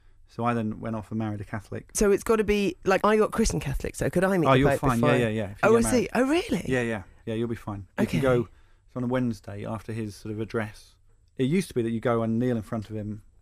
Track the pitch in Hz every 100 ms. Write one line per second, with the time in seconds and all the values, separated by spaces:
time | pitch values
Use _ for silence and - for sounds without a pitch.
0 | - - - - 117 117 110 - 113 113
1 | 101 110 110 104 104 110 - 107 - -
2 | 208 196 - 220 208 208 202 - 190 190
3 | 202 214 202 - 220 165 143 135 - -
4 | - 180 185 196 143 131 143 135 135 117
5 | 147 127 113 110 101 - 208 226 226 247
6 | 190 220 262 330 - 196 165 127 117 110
7 | 90 - - 113 117 113 - 101 98 -
8 | 214 160 135 123 120 - - _ _ 127
9 | 123 127 123 107 - 101 107 110 - 113
10 | 107 - 110 107 110 120 107 104 - _
11 | _ _ _ - 131 185 - 123 117 117
12 | 120 117 113 113 127 117 104 113 104 107
13 | 104 104 - _